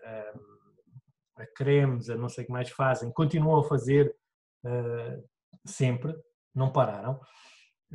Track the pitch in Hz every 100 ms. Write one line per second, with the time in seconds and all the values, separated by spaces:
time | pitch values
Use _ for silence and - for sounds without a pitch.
0 | 113 110 107 110 104 104 _ _ _ -
1 | - _ _ - 113 - 139 143 139 120
2 | 120 113 120 - 120 123 120 - 135 127
3 | 120 - 156 165 151 156 - 131 123 143
4 | 139 - _ _ _ _ 123 123 117 117
5 | 120 127 - _ _ - - - 127 120
6 | 147 165 - _ _ 131 131 143 120 -
7 | 117 139 - - - - _ _ _